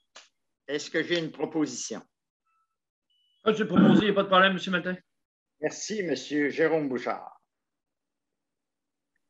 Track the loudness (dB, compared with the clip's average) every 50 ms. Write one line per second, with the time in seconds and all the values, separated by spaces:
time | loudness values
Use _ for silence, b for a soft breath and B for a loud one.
0 | _ _ -20 -20 -20 _ _ _ _ _ _ _ _ -8 -8 -8 -6 -4 -4 -2
1 | -2 0 -2 -2 -2 -4 -8 -8 -8 -4 -2 -2 -2 -2 -4 -6 -8 -10 -10 -12
2 | -12 _ _ _ _ _ _ _ _ _ _ _ _ _ _ _ _ _ _ _
3 | _ _ _ _ _ _ _ _ 0 0 2 2 0 0 4 6 6 8 8 6
4 | 6 4 2 0 0 2 4 4 4 4 2 0 -4 -4 -4 -4 -2 -4 -8 -8
5 | -10 _ _ _ _ _ _ _ _ _ _ -6 -6 -6 -6 -6 -10 -8 -6 -6
6 | -4 -4 -4 -6 -6 -4 -2 -2 -2 -2 0 0 0 2 2 0 0 -2 -4 -4
7 | -4 -4 -6 -6 -8 -16 -20 _ _ _ _ _ _ _ _ _ _ _ _ _
8 | _ _ _ _ _ _ _ _ _ _ _ _ _ _ _ _ _ _ _ _
9 | _ _ _ _ _ _